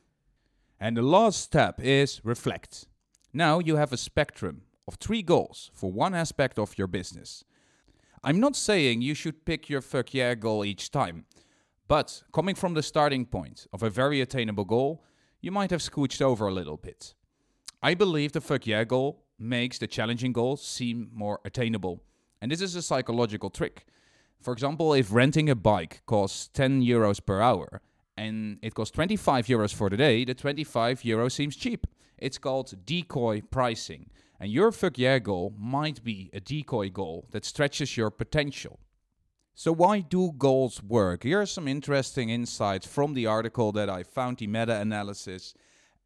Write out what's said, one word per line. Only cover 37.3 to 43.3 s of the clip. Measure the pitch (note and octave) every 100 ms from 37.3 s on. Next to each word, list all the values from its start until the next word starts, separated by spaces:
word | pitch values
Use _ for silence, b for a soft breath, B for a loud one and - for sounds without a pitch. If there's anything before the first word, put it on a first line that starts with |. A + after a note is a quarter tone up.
that | G#2+
stretches | - - C#3+ - C#3+ -
your | G#2+
potential. | - - D3+ C#3+ - - - _ _ _ _ _ _ _
So | - E3
why | E3 F3+ G#3
do | D#3 F3+ F#3 C#3
goals | C#3 C3 B2+ -
work? | G2+ A#2 F#2+ F2
Here | A#2+ G3
are | G3+
some | - C#3+
interesting | C#3+ C#3 C#3 C3 C#3 A2+
insights | A#2 A#2+ - G2+ G2 -
from | - D3
the | C3
article | A2